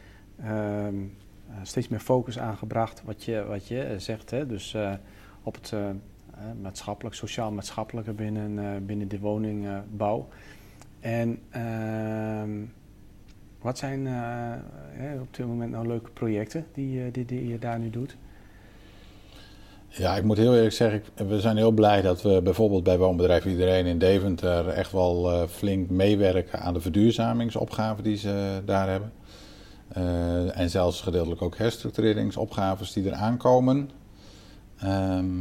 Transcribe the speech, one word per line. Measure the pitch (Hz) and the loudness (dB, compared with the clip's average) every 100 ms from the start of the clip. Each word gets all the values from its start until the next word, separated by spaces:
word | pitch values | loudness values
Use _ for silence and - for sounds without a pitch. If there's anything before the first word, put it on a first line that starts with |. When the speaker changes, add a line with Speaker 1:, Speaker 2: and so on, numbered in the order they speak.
| - - - - | -20 -20 -20 -12
Speaker 1:
Ehm, | 110 110 104 104 104 98 98 - - - - | -6 -4 -2 -2 -4 -4 -8 -12 -20 -20 -16
eh, | 110 | -14
steeds | 92 - 120 | -8 -6 -4
meer | 107 | -4
focus | - 127 117 120 | 2 0 0 -6
aangebracht, | 117 107 110 113 113 - - | -6 -8 -4 -2 -2 -6 -12
wat | 104 | -10
je, | - 110 104 | -4 -4 -4
wat | 104 - | -8 -6
je, | 120 | -6
eh, | 139 101 | -6 -6
zegt, | - 110 - | -6 -8 -6
hè. | 123 147 | -6 -4
Dus, | 104 - | -8 -6
eh, | 107 101 98 - - - - | -4 -4 -4 -10 -20 -20 -12
op | - - | -12 -12
het, | - | -8
eh, | 107 101 | -6 -4
eh, | 98 - - - - 107 117 | -6 -12 -20 -20 -16 -12 -10
maatschappelijk, | 98 - - 104 117 - | -10 -10 -10 -8 -10 -10
sociaal-maatschappelijke | 104 - 110 104 - - 110 117 110 | -8 -6 -4 -4 -8 -8 -6 -6 -8
binnen, | 107 107 107 104 104 | -6 -4 -4 -4 -4
eh, | 101 101 | -4 -6
binnen | 98 104 98 | -4 -4 -4
de | 101 | -4
woningbouw. | 104 107 107 104 101 98 107 107 104 110 131 - - - - - - - | -2 -2 -2 -4 -6 -8 -8 -2 0 0 -4 -16 -20 -20 -20 -20 -20 -10
En, | 113 117 117 117 - | -4 -2 -2 -4 -8
ehm, | 120 117 113 110 110 110 110 110 107 107 104 107 - - - - - - - - - | -8 -6 -6 -4 -4 -4 -4 -4 -4 -6 -6 -10 -14 -20 -20 -20 -20 -20 -20 -20 -8
wat | 120 127 | -6 -4
zijn, | 135 135 135 | -4 -4 -4
eh, | 123 117 120 120 117 - - 71 | -4 -4 -6 -6 -8 -12 -16 -16
hè, | - 139 139 | -10 -8 -8
op | 127 - | -10 -8
dit | 123 | -4
moment | 120 117 | -4 -4
nou | 117 117 | -4 -4
leuke | 117 113 | -4 -6
projecten | - 117 104 107 165 156 | -4 -2 0 -2 -6 -8
die, | - 135 131 | -6 -4 -4
eh, | 123 | -4
die, | 120 120 | -6 -4
die | 127 120 | -4 -4
je | 117 | -4
daar | 120 117 | -4 -4
nu | 113 | -4
doet? | 117 135 - - - - - - - - - - - - - - - - - - | -4 -8 -10 -20 -20 -20 -20 -20 -20 -20 -20 -20 -20 -20 -20 -20 -20 -20 -20 -14
Speaker 2:
Ja, | - 90 95 | -2 0 2
ik | |
moet | 104 104 | 2 6
heel | 117 120 | 8 8
eerlijk | 110 | 6
zeggen, | - 113 107 | 4 2 2
ik, | - - 98 | -6 -6 -2
we | 104 | 2
zijn | 110 107 | 2 6
heel | 113 | 6
blij | 110 107 101 | 8 8 6
dat | 95 90 | 4 2
we | 104 95 | 4 4
bijvoorbeeld | 90 92 110 95 | 4 4 4 4
bij | 90 90 | 4 6
Woonbedrijf | 92 87 90 87 95 | 4 4 4 4 4
Iedereen | 90 92 92 90 | 2 4 4 2
in | 87 | 4
Deventer | 92 98 98 87 92 87 85 | 4 4 2 0 0 2 0
echt | 80 92 | -2 -2
wel, | 95 90 87 87 | 2 2 2 2
eh, | 87 85 | 2 0
flink | - 101 95 90 | -2 -2 0 0
meewerken | 92 101 104 98 90 87 - | 4 4 6 4 4 0 -4
aan | 92 | -2
de | 87 | -2
verduurzamingsopgave | 85 90 113 113 113 117 117 - - - 110 107 | 0 4 6 4 0 0 -2 -2 -4 -2 -2 -2
die | 110 104 | -2 -2
ze | 101 101 98 98 98 | 0 0 -2 -2 0
daar | 98 95 | 2 2
hebben. | 95 104 - - - - - - - - | 0 -4 -12 -20 -20 -20 -20 -20 -20 -12
Eh, | - 90 87 87 87 90 - | -4 -2 0 0 0 0 0
en | 87 | 0
zelfs | 95 90 85 | 2 2 0
gedeeltelijk | - 87 82 85 | 0 0 0 -2
ook | 90 - | -4 0
herstructureringsopgaves | 117 - - - 110 107 110 - 107 - 98 95 - | -2 -2 -6 0 2 2 0 -2 -4 -2 0 0 -4
die | - 95 | -2 -2
er | - | 0
aankomen. | 214 240 127 127 127 135 139 - - - - - - - - - | 0 2 6 6 6 2 0 -10 -20 -20 -20 -20 -20 -20 -20 -6
Ehm, | 98 95 95 92 92 90 | -2 0 0 0 0 -2